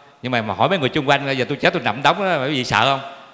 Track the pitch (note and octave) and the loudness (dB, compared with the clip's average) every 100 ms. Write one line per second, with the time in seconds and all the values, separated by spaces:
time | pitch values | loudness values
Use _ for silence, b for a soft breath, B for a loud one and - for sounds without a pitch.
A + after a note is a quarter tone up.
0 | B B B2 A#2+ G#2+ F#2 C#3 F#3 B2+ D#3 | B B -4 -4 -2 0 0 2 0 0
1 | C#3 C#3 C#3 C3 A#2+ C#3+ F3+ F3 A#2+ B2 | 0 0 0 -2 -2 0 0 0 -2 0
2 | C#3+ F#3 F#3+ D#3 C3 C3+ A#2+ G#2+ C3 C3+ | 2 2 0 0 0 -2 0 2 4 0
3 | - - - | -4 -16 -20